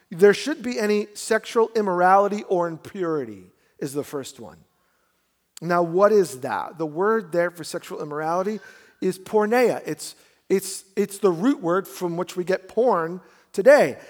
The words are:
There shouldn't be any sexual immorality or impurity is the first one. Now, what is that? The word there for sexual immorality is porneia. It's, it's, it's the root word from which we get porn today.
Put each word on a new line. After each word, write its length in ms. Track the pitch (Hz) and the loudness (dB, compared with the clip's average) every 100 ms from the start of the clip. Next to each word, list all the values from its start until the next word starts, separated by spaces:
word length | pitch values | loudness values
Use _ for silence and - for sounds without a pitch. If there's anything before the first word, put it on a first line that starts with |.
| _ | _
There 220 | 165 202 | 4 6
shouldn't 320 | 196 262 320 | 6 -2 -8
be 140 | 247 247 | -6 -4
any 300 | 208 208 214 | 0 0 -2
sexual 560 | - - 220 - 240 226 | -10 -2 -2 0 0 0
immorality 680 | 226 208 175 180 196 202 208 | 0 -2 2 6 6 4 -2
or 240 | - 185 170 | -2 -2 -2
impurity 840 | 160 - 202 175 156 120 101 92 _ _ _ | -6 -14 -8 -4 -4 -6 -12 -20 _ _ _
is 120 | 147 | -8
the 120 | 139 | -8
first 340 | 135 147 127 - | -8 -10 -12 -16
one. 200 | 104 85 _ _ _ _ _ _ _ _ _ - | -20 -20 _ _ _ _ _ _ _ _ _ -14
Now, 220 | 165 175 | -2 0
what 300 | 170 175 202 | 0 2 4
is 280 | 214 180 131 | 4 2 -2
that? 380 | 127 101 62 170 | -6 -6 -6 -8
The 80 | 160 | -8
word 460 | 151 196 226 180 | -2 0 0 -2
there 180 | 170 175 | -2 -2
for 140 | 170 | -4
sexual 360 | 151 175 - - | -12 -12 -12 -12
immorality 600 | 156 147 156 175 190 214 - - _ _ | -10 -6 -4 -2 -4 -6 -12 -20 _ _
is 180 | 185 180 | -6 -6
porneia. 640 | - 214 214 240 240 139 | -2 0 2 2 2 0
It's, 300 | - 156 - - _ _ _ | -6 -10 -12 -18 _ _ _
it's, 360 | 190 190 - - - | -2 -2 -12 -10 -4
it's 220 | 202 - | -4 0
the 140 | 202 | 0
root 280 | 165 226 285 | 2 0 0
word 280 | 170 180 185 | 0 -2 -2
from 280 | - 180 170 | -8 -6 -6
which 200 | 180 185 | -6 -8
we 80 | |
get 240 | 175 185 - | -4 -4 -4
porn 520 | - 247 185 165 180 - _ _ | -2 0 0 -2 -8 -16 _ _
today. 460 | - 196 285 170 113 | 2 6 8 6 0